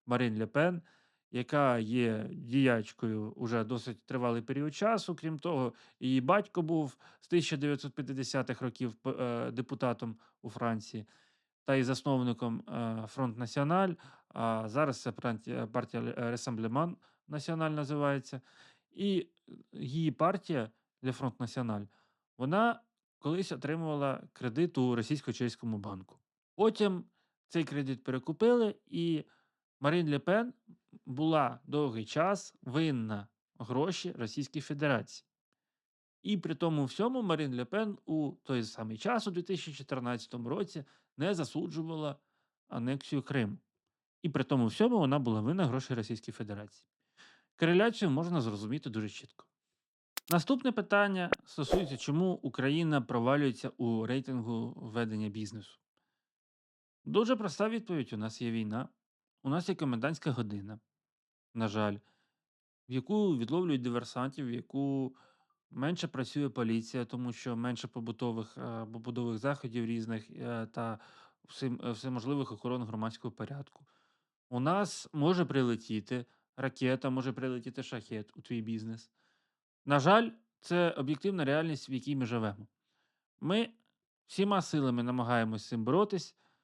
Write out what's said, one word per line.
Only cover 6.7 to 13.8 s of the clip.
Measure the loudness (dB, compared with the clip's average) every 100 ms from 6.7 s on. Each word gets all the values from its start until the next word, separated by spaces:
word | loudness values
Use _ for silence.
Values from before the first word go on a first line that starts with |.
| 0 0 -6 -20 -20
з | 0
тисяча | 2 2 0
дев'ятсот | 0 0 -4
п'ятдесятих | -6 -6 -4 -2 -2 -2 -2
років | -4 -4 -6
п-, | -4 -6 -2
е, | -2 -2 -2
депутатом | -4 -6 -2 0 0 -4 -8 _ _
у | -14
Франції | -2 0 0 -4 -10 -12 _ _ _ _ _ 2
та | 4
й |
засновником, | 4 2 2 2 2 0 -2 -4
е, | -6 -4 -4 -4 -6
Фронт | -4 -4 -2
Національ, | -4 0 2 4